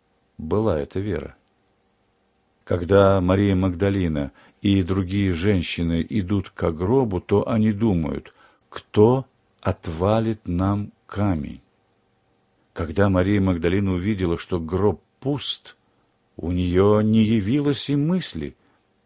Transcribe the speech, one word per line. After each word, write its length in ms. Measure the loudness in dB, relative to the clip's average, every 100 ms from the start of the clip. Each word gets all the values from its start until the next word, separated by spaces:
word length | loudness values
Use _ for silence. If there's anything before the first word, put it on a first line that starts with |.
| _ _ _ -14
была 440 | -4 -2 0 -2
эта 180 | -4 -8
вера? 380 | -6 -8 -10 -16 _ _ _ _ _ _ _ _ _ _ _ _
Когда 560 | -4 -4 4 6 6 4
Мария 340 | 2 2 2
Магдалина 800 | 2 0 0 -2 0 -2 -4 -6 -10 -20 _
и 200 | 0 2
другие 500 | 2 -2 -2 -2 0
женщины 720 | 0 0 0 -2 -4 -2 -2 -2
идут 400 | -4 -2 -2 -4
ко 240 | -4 -4
гробу, 480 | -2 0 0 0 -4
то 260 | 0 0 2
они 260 | 0 0
думают: 600 | 0 0 0 -2 -6 -10 -20 -20 _ _
«Кто 560 | -20 -2 4 6 4 -2 _ _ _
отвалит 880 | -6 -4 -6 -2 0 0 0 -4 -4
нам 440 | -2 0 -2 -4 -12 _
камень?» 540 | -4 -2 -2 -6 -12 _ _ _ _ _ _ _ _ _ _ _
Когда 360 | -8 -6 0 2
Мария 320 | 2 2 2
Магдалина 520 | 2 0 0 0 0
увидела, 460 | -2 -2 -2 -2 -2
что 200 | -4 -6
гроб 440 | -4 0 0 -2 _ _
пуст, 560 | -6 -6 -6 -10 -14 -20 _ _ _ _ _ -10
у 140 | -6
нее 520 | -2 0 4 4 4
не 200 | 4 4
явилось 680 | 4 2 0 0 0 -2 -2
и 60 | -2
мысли 600 | 0 -2 -4 -8 -10 -12 _ _ _ _